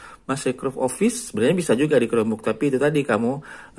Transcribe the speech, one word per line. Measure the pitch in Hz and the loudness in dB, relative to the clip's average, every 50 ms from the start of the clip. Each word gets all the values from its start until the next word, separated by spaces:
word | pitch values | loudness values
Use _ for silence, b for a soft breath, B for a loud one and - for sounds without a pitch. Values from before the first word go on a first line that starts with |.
| B B B B B - | B B B B B -6
Microsoft | 135 143 - 135 127 - - 135 127 120 | -6 -4 -2 -4 -4 -4 -4 -6 -4 -2
Office. | 131 127 - - 202 240 233 - - - - | -4 -2 0 0 0 0 0 -2 -8 -6 -2
Sebenarnya | 104 113 139 185 | 0 2 2 2
bisa | 180 165 - 113 | 2 2 2 2
juga | 123 151 147 147 123 | 2 2 4 4 2
di | 117 | 2
Chromebook, | 113 120 113 107 113 110 - - | 2 2 0 0 0 -2 -2 -2
tapi | - - - 147 143 | -4 -2 0 0 0
itu | 127 123 | 2 2
tadi | 139 147 156 147 135 | 2 2 2 0 0
kamu, | - 110 107 117 120 139 147 B B B B B B B | 2 0 0 0 -2 -4 -4 B B B B B B B